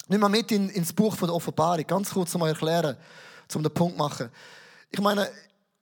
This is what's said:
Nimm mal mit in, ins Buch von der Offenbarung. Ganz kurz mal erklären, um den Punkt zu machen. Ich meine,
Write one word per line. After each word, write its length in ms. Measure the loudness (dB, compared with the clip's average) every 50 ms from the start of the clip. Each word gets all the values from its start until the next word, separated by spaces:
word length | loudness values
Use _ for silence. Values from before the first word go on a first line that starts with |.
| -4 0
Nimm 100 | 2 4
mal 80 | 4 4
mit 240 | 4 2 2 2
in, 160 | 0 0 0 0
ins 240 | 0 -2 -2 0
Buch 240 | 2 2 2 2 0
von 120 | 0 -2 -2
der 80 | -2
Offenbarung. 520 | -2 -2 -2 -2 0 2 2 2 0 0 -2
Ganz 220 | -2 -2 -2 -2
kurz 240 | -2 -2 -2 -2 -2
mal 160 | 0 0 0
erklären, 480 | 0 0 0 0 2 2 2 0 -2 -6 -12 -20 -20 -20 -20 -20 -20 -20 -14 -8 -6
um 100 | -4 -2
den 100 | -2 0
Punkt 200 | 0 0 0 0
zu 60 | 0
machen. 300 | -2 -2 -2 -6 -8 -10 -12 -16 -20 -20 -20 -20 -20 -20 -20 -20 -18 _
Ich 100 | -4 0
meine, 300 | 2 2 2 2 0 -2 -4 -10 -20 _ _ _ _ _ _ _